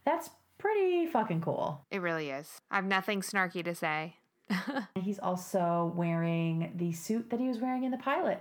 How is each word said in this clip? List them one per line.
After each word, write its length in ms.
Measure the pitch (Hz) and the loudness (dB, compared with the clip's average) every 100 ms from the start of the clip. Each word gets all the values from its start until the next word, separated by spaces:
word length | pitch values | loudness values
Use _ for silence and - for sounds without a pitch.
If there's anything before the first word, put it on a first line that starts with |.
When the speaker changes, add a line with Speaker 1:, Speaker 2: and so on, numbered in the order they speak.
Speaker 1:
That's 260 | 277 330 - - _ - | 0 0 -2 -16 _ -4
pretty 480 | 415 427 370 349 330 | 2 4 4 4 2
fucking 340 | 240 208 165 | 2 2 0
cool. 420 | 160 - - 147 - | 0 0 -2 -4 -6
Speaker 2:
It 100 | 196 | -4
really 300 | 175 160 147 | 0 -2 -2
is. 300 | 135 156 - - | -6 -10 -16 -2
I 60 | 196 | 0
have 80 | |
nothing 360 | 190 190 202 196 | 2 2 2 -2
snarky 420 | - 202 185 175 | 0 0 0 0
to 120 | 170 170 | -4 -2
say. 400 | 165 156 160 - _ _ - | -2 -2 -4 -10 _ _ -4
<laughs> 460 | 185 233 277 196 | -2 -2 -4 -4
Speaker 1:
He's 240 | 190 190 196 | -4 -4 -2
also 720 | 185 180 - 190 170 170 170 | -2 -2 0 2 4 2 2
wearing 760 | 170 170 165 165 165 165 160 160 175 | 2 2 2 2 2 2 0 -2 -2
the 160 | 175 | -2
suit 380 | 165 - 226 226 | -2 -2 -2 -2
that 100 | 240 | -2
he 60 | 254 | 0
was 100 | 220 | 0
wearing 260 | 254 254 | -2 0
in 60 | 254 | -2
the 80 | 254 | -2
pilot 420 | 269 320 285 - | 0 0 0 -2